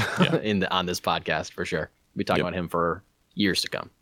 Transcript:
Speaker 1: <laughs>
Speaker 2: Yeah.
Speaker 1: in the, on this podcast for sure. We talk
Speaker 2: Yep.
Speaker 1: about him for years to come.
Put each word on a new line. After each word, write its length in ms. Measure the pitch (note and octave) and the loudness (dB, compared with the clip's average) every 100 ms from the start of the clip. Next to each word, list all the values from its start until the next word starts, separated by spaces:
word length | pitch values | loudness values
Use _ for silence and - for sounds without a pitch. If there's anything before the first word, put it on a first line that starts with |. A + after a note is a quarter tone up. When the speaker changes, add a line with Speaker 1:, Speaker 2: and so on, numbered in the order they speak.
| - | 2
Speaker 1:
<laughs> 100 | - | 2
Speaker 2:
Yeah. 160 | F3+ E3 | 2 2
Speaker 1:
in 220 | G#2+ G2+ | 2 0
the, 100 | F#2 | 2
on 140 | F#2 F2+ | 0 0
this 140 | F2 | -2
podcast 520 | - E2 E2 D#2 - | 0 0 0 -2 -2
for 120 | - | -6
sure. 260 | F2 E2 D2+ _ _ - | -4 -2 -4 _ _ -6
We 80 | |
talk 120 | - F2+ | 0 2
Speaker 2:
Yep. 80 | F2 | 2
Speaker 1:
about 80 | F2+ | -2
him 100 | E2+ | -2
for 340 | E2+ E2+ F2 - _ _ | 0 0 -2 -8 _ _
years 280 | - G2+ F2 | 0 2 2
to 60 | - | -2
come. 220 | - G1+ - | -6 -8 -16